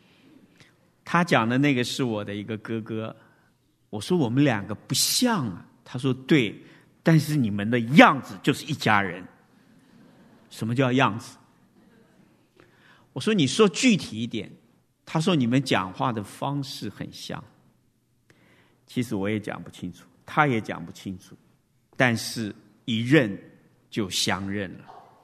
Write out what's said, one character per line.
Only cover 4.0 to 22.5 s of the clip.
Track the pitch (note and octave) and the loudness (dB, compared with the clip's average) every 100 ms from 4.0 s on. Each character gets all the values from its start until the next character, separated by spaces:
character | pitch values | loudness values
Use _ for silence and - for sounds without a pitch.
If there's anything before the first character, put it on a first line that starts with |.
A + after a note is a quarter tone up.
| - F3+ | -2 0
：“我 | A#2 | 2
们 | B2+ | 2
两 | C#3+ G#2+ F#2+ | 2 2 -4
个 | G#2 | -10
不 | - | -4
像 | C3+ - - B3 G#3 A#2 | -2 0 2 2 0 -2
啊。” | E2+ - _ | -8 -14 _
他 | - B2 | -14 -4
说 | C3+ | -2
：“对， | C3 - D#3 G#2 - - - _ _ | -2 2 4 2 -4 -18 -20 _ _
但 | - D#3+ | 4 4
是 | D#3 D3+ | 4 0
你 | A2 | 0
们 | G2+ G#2 | 0 0
的 | B2 | 0
样 | A2+ D#3+ A#3 C#3 | 4 8 8 6
子 | - G2+ | -4 -4
就 | - | -2
是 | C3 - | -2 -4
一 | |
家 | C#3 B2 G#2 | -2 2 4
人。” | F#2+ F2+ F#2 _ _ _ _ _ _ - - - - - _ | 2 -6 -14 _ _ _ _ _ _ -20 -20 -20 -20 -20 _
什 | - A2 | -8 -2
么 | A#2+ | 0
叫 | C3 | 2
样 | B2+ B2 G#2+ | 4 4 2
子？ | - - _ _ _ _ _ _ _ _ _ _ _ _ _ _ _ _ _ | -10 -20 _ _ _ _ _ _ _ _ _ _ _ _ _ _ _ _ _
我 | C#3 | -6
说 | F#3+ | 0
：“你 | G#3+ C3 | 2 2
说 | - G#3+ | 4 4
具 | - B3+ G3 | 4 2 2
体 | - G#2+ | 0 -8
一 | A#2+ | -6
点。” | A2 - - _ _ _ _ | -6 -10 -16 _ _ _ _
他 | - D#3+ | -6 -2
说 | D#3+ E3 | 2 2
：“你 | A#2 | 2
们 | C3 | 2
讲 | C3+ A2+ F#2+ | 2 0 -2
话 | F#2 C3+ | -4 -4
的 | A2 | -4
方 | G2+ - C3+ C#3+ | -8 -8 -6 -6
式 | C3+ - G#2+ | -8 -10 -12
很 | - - | -12 -14
像。” | - - E2+ - _ _ _ _ _ _ _ _ _ _ _ _ _ _ | -14 -12 -14 -14 _ _ _ _ _ _ _ _ _ _ _ _ _ _
其 | - | -6
实 | A#2+ G#2 | -4 -4
我 | G2 | -2
也 | G#2+ | -4
讲 | - - | -6 -10
不 | E2+ | -14
清 | - F2+ | -12 -12
楚， | - - _ - | -14 -20 _ -4
他 | - D3 | 0 2
也 | A2+ | 0
讲 | G#2 E2+ E2+ | -4 -8 -12
不 | |
清 | - G2+ F#2 | -12 -12 -12
楚， | - - _ _ _ _ _ - | -16 -20 _ _ _ _ _ 0
但 | B2+ A2+ | 2 2
是 | - B2 G#2 | -4 -6 -8